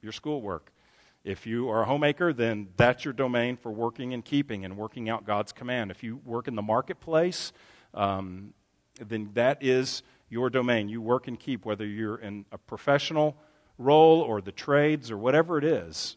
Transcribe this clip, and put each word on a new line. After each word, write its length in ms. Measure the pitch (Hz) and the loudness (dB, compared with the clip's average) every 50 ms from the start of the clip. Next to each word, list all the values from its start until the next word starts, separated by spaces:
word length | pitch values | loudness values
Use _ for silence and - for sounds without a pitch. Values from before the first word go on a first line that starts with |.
your 100 | - 107 | -12 -14
schoolwork. 580 | 110 - - 151 151 143 110 101 90 78 _ _ _ _ _ _ _ _ _ _ _ _ _ | -14 -10 -8 -6 -6 -6 -4 -6 -8 -8 _ _ _ _ _ _ _ _ _ _ _ _ _
If 220 | - 95 - - | -8 -8 -8 -6
you 240 | 117 113 117 123 127 | -6 -4 -2 -2 0
are 120 | 107 113 | 0 0
a 40 | 110 | 2
homemaker, 480 | 107 135 147 151 147 147 - 180 175 147 | 2 2 2 2 2 2 2 0 -2 0
then 340 | 120 117 113 113 104 104 92 90 | 0 0 0 0 -2 -6 -10 2
that's 280 | - 120 120 123 - - | 4 4 4 4 2 -4
your 100 | 147 127 | -8 -4
domain 420 | 113 139 127 123 120 117 123 123 | -2 -2 0 2 0 0 0 -2
for 160 | 117 _ 117 | -6 _ -10
working 400 | 107 107 117 117 117 - 131 123 | -6 -4 -4 -4 -4 -6 -8 -8
and 100 | 127 120 | -8 -8
keeping 420 | 113 - 147 143 143 143 110 98 95 | -6 -2 0 0 0 0 -6 -8 -8
and 100 | 92 92 | -10 -10
working 320 | 101 107 110 - 127 117 110 | -8 -10 -10 -8 -8 -4 -4
out 160 | 113 110 101 | -4 -4 -2
God's 280 | 107 107 104 104 - | -2 -2 -2 -2 -4
command. 380 | - - 127 123 127 123 110 98 | -8 -12 -8 -6 -4 -4 -4 -6
If 140 | 90 - - | -8 -10 -10
you 160 | 113 113 139 - | -12 -12 -12 -10
work 240 | 123 117 120 120 - | -8 -8 -6 -6 -6
in 60 | 123 | -6
the 80 | 107 | -6
marketplace, 920 | 104 107 107 120 131 - 170 _ - 165 160 156 170 180 180 - - - _ _ - - - - _ _ - | 0 2 2 2 2 -2 -10 _ -6 0 2 2 2 2 -2 -4 -8 -8 _ _ -20 -20 -20 -20 _ _ -4
um, 580 | - 101 98 98 95 98 92 90 92 98 104 - _ _ _ _ _ _ _ _ - | -2 -2 0 0 -4 -6 -8 -12 -14 -16 -18 -20 _ _ _ _ _ _ _ _ -20
then 300 | 117 104 113 110 107 104 101 | -12 -8 -6 -6 -6 -4 -2
that 280 | 117 120 131 143 139 | 2 2 2 2 2
is 400 | 135 131 127 127 131 131 - - _ _ _ _ _ _ | 0 2 2 2 2 -2 -6 -8 _ _ _ _ _ _
your 200 | 113 117 127 127 | -6 -2 -2 0
domain. 400 | 113 131 123 123 120 113 104 101 | 0 0 2 2 2 0 0 -2
You 140 | 110 117 | -6 -8
work 260 | 110 110 123 127 - 131 | 0 0 0 0 0 -6
and 100 | 120 110 | -12 -10
keep, 280 | - - 131 101 - | -6 -6 -6 -6 -4
whether 180 | 113 107 101 107 | -4 -4 -4 -4
you're 320 | 107 104 107 110 107 107 | -8 -6 -4 -4 -4 -6
in 300 | 120 113 101 101 104 101 _ | -6 -8 -10 -10 -10 -12 _
a 60 | - | -18
professional 800 | 95 _ - 113 107 - - 139 143 - - 160 156 151 151 143 - - _ _ _ _ _ _ | -18 _ -14 -14 -6 0 2 2 2 2 0 0 2 2 0 0 -6 -20 _ _ _ _ _ _
role 460 | - 123 135 147 156 160 160 160 165 | -2 4 6 8 10 10 10 8 8
or 180 | 160 120 110 104 | 6 0 -2 -4
the 100 | 92 101 | -4 -8
trades 600 | 98 - - - 139 143 147 151 156 151 123 117 | -12 -10 -2 2 4 4 4 4 2 0 -4 -8
or 80 | 113 101 | -8 -2
whatever 400 | 107 123 135 156 165 170 175 151 | 2 4 4 4 4 4 0 0
it 60 | 139 | 2
is. 520 | 160 156 110 87 82 80 - - - - | 2 2 0 -2 -6 -10 -10 -10 -10 -12